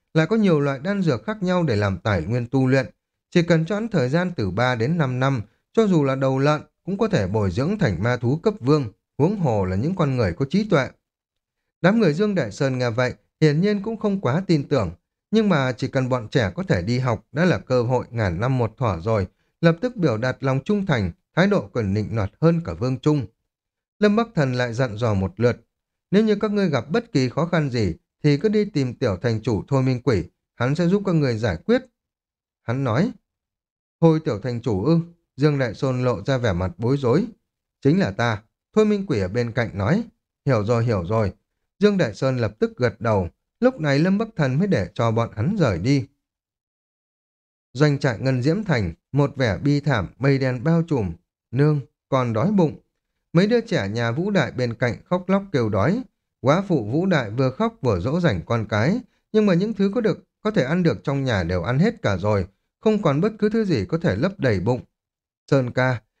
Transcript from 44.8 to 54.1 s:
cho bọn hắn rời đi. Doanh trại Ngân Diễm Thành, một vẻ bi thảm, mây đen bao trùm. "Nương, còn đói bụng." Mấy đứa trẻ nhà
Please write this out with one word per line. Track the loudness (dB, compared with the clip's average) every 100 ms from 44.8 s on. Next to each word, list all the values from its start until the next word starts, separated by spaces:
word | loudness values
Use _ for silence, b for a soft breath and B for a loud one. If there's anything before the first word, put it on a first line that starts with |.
| -2
cho | -2 -2
bọn | 0 -2 -4
hắn | -2 0
rời | 0 0
đi. | 0 0 -2 _ _ _ _ _ _ _ _ _ _ _ _ _ _ _ _
Doanh | 0 2 2
trại | -2 -2
Ngân | -2 0
Diễm | 0 -2
Thành, | 0 -2 -2 -6 _
một | 0 0 0
vẻ | -2 0
bi | 0 0
thảm, | 0 -2 -2 -2
mây | 0 2
đen | 0 -2
bao | 0 0 0
trùm. | -2 -2 -6 _ _ -6
"Nương, | 0 2 2 -4 _ -2
còn | 0 0
đói | 0 2
bụng." | 2 2 -2 _ _ _ _ _
Mấy | 2 4
đứa | 2
trẻ | 0 -2 -2
nhà | -2 -2